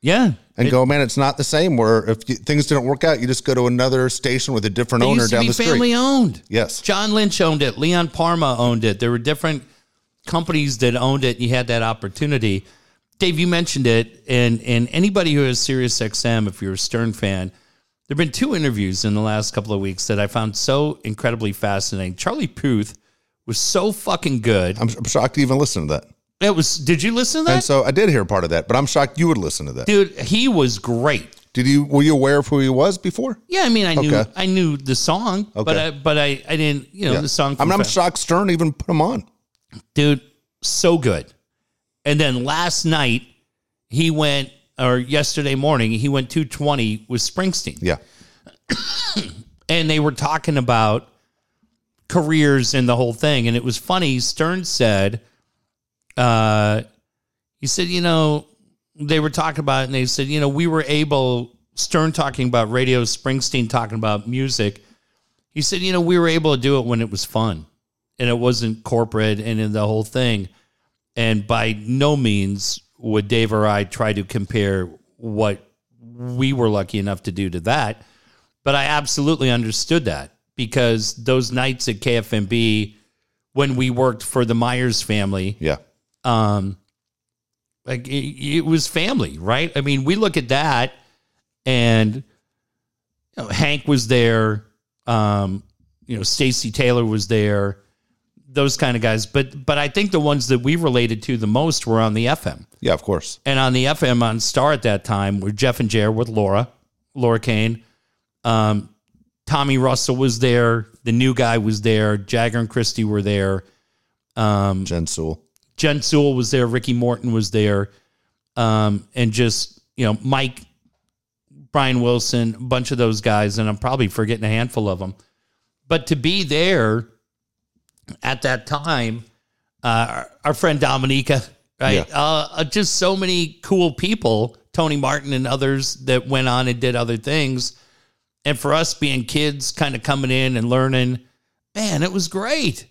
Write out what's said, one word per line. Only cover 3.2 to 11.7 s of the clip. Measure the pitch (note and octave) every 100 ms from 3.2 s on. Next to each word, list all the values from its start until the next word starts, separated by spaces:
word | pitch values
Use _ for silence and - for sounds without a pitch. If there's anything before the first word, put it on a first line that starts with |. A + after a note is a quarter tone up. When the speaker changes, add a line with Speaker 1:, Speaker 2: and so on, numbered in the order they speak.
| B2
Speaker 2:
just | C3 -
go | B2+
to | B2
another | B2 B2+ C3 B2+
station | - C3 B2+ -
with | A#2+ G#2+
a |
different | G2 A#2 B2
Speaker 1:
They | B2
Speaker 2:
owner | A#2+
Speaker 1:
used | A2+
to | A#2
Speaker 2:
down |
Speaker 1:
be | A#2
Speaker 2:
the |
street. | A#2+ A3+
Speaker 1:
family | A#3 A#3+ A#3+
owned. | C4 C4+ G#3+ F#2 -
Speaker 2:
Yes. | G#3+ G#3 -
Speaker 1:
John | - G3 G#3+
Lynch | G#3 G#3 -
owned | E3+ D#3
it. | C3+ A2
Leon | D#3 F3 E3+
Parma | - E3+ E3+ D3 A#2+
owned | B2 A#2
it. | A2+ G2
There | A#2
were | A#2+
different | B2 D3+ D#3+ D3 - _ _ _ _ _ -
companies | E3 E3+ D#3 C#3+ A#2+
that | B2 A#2+
owned | C3 C3+
it, | B2+ A#2+
and | A#2+
you |
had | B2+
that | A#2+